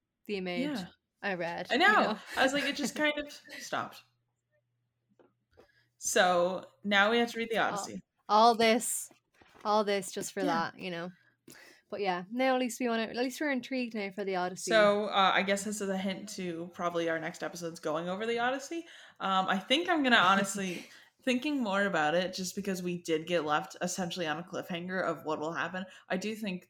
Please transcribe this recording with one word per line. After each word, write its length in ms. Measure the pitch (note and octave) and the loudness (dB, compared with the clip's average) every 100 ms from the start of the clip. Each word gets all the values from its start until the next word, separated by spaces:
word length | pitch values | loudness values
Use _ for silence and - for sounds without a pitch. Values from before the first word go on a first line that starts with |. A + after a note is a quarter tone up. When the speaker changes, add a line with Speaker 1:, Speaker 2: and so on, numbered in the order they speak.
| _ _ - | _ _ -8
Speaker 1:
the 100 | G3 | -6
image 240 | F3+ F3 | -4 -4
Speaker 2:
Yeah. 260 | C#4+ B3 F3 _ _ - | -4 -4 -8 _ _ -10
Speaker 1:
I 120 | G3+ F3 | -6 -4
read, 340 | E3 E3+ F3+ | -4 -6 -2
Speaker 2:
I 60 | A#3+ G4 | 2 4
Speaker 1:
you 120 | G#4 | 4
Speaker 2:
know. 0 | |
Speaker 1:
know? 220 | G#3 G#3+ - - | 2 -2 -6 0
Speaker 2:
I 80 | |
was 100 | C4 | 2
like, 120 | C#4+ C4+ | 2 -2
it 100 | C#4+ | -4
just 200 | C4 G#3 | -4 -2
Speaker 1:
<laughs> 20 | |
Speaker 2:
kind 200 | G3+ D4 | -2 -2
of 120 | C#4+ - - - | -8 -12 -16 -14
stopped. 460 | - C#3 - - _ _ _ _ _ _ _ _ _ _ _ _ _ _ _ _ - _ _ - | -6 -6 -6 -12 _ _ _ _ _ _ _ _ _ _ _ _ _ _ _ _ -20 _ _ -8
So, 640 | - A3+ F3+ F3+ F3 F#3 - _ | 0 4 6 6 2 0 -10 _
now 280 | G3+ G3+ G#3 | 2 4 6
we 60 | A#3 | 4
have 120 | A#3 | 2
to 60 | A#3 | -2
read 100 | A3+ | -2
the 60 | G#3+ A#2+ | 0 0
Speaker 1:
All, 200 | G#3 - | 0 -6
Speaker 2:
Odyssey. 120 | F3+ - _ - | -10 -14 _ 2
Speaker 1:
all 280 | G#3 A#3 A3 | 8 8 8
this, 560 | A3+ A3+ - - - _ _ _ - - | 4 4 2 -6 -8 _ _ _ -20 -8
all 200 | G#3+ G#3+ | 0 2
this 280 | G3+ G3+ F#3+ | 2 0 -2
just 220 | G3 - | -8 -8
for 80 | G3+ | -2
Speaker 2:
Yeah. 40 | F#3 | 0
Speaker 1:
that, 340 | E3 E3 - | 0 -2 -6
you 120 | F#3 | -8
know? 200 | E3+ F3+ - _ _ - - - - - | -8 -8 -12 _ _ -20 -20 -20 -20 -12
But 120 | G3+ | -4
yeah, 240 | G3 F3 F#3 | 0 -2 -4
now 240 | B3 C4 B3+ | 0 2 4
at 40 | |
least 180 | B3+ - | 0 0
we 100 | B3 | 0
wanna, 140 | A3+ | 0
at 120 | A3 A3+ | -2 -2
least 260 | C4 - | -4 -2
we're 100 | D4+ | -2
intrigued 440 | B3+ - C4 A#3+ A3 | -2 -2 -4 -4 -4
now 160 | G3 | -6
for 120 | G3 G3 | -4 -2
the 100 | F#3 | 0
Odyssey. 260 | F3+ F3+ F#3 | -2 -4 2
Speaker 2:
So, 400 | A3 G#3 G3+ G#3 | 6 6 4 2
uh, 260 | G3 F#3+ | 4 4
I 100 | - | 4
guess 200 | G3 G3 | 2 0
this 160 | G#3 G#3 | -2 -4
is 80 | G3 | -2
a 80 | F#3+ | -2
hint 320 | G3 F3+ G3+ - | -2 -4 -10 -8
to 340 | F3+ E3 F3 | -6 -6 -10
probably 360 | - F3 E3+ E3 | -4 -2 0 0
our 100 | E3 | -2
next 240 | D#3+ - | -4 -8
episodes 360 | D#3 F3 E3+ E3+ | -8 -8 -10 -6
going 300 | D#3+ D#3 F3 | -4 -2 -2
over 160 | F#3+ A3+ | -4 -2
the 140 | A#3 | 0
Odyssey. 460 | A#3+ C4+ - E4+ - - - - | 0 -2 -6 -10 -10 -20 -20 -6
Um, 280 | F#3+ F#3+ F#3 | 0 2 2
I 100 | F#3+ | 0
think 300 | - C#4+ F#4 | 2 0 2
I'm 140 | E4 | 2
gonna 140 | C4 A3+ | 4 6
honestly, 680 | F3+ G3 G3 G#3 F#3+ E3+ - - - | 6 4 2 -2 -4 -6 -10 -20 -20
Speaker 1:
<laughs> 180 | _ | _
Speaker 2:
thinking 380 | C4 B3 D4+ C#4+ | -2 0 0 -2
more 200 | A3 G3 G3+ | 0 2 2
about 280 | E3+ D3+ E3+ | 2 2 2
it, 180 | F3+ | 0
just 220 | F#3 F3+ G3+ | -4 -6 -6
because 280 | F#3+ F3+ | -4 -4
we 140 | F3+ F3 | -4 -4
did 240 | E3+ D#3 D#3+ | -2 -2 0
get 180 | E3+ D3+ | 0 2
left 320 | D3+ D#3+ - | 0 -2 -6
essentially 460 | F3 F#3+ E3+ F3+ D#3 | -6 -4 -4 -4 -4
on 100 | D#3 | -4
a 40 | |
cliffhanger 600 | F3 C#3+ - E3+ F3+ F#3 | -6 -8 -6 -6 -4 -2
of 200 | E3 D#3 C3+ | -2 -2 -4
what 140 | D3+ | -4
will 140 | D#3 | -4
happen, 320 | E3 E3 F#3 F#3+ - - | -4 -4 -6 -10 -14 -6
I 80 | F#3+ | -4
do 180 | G3+ A3 | -4 -6
think 340 | G#3 F3+ | -6 -6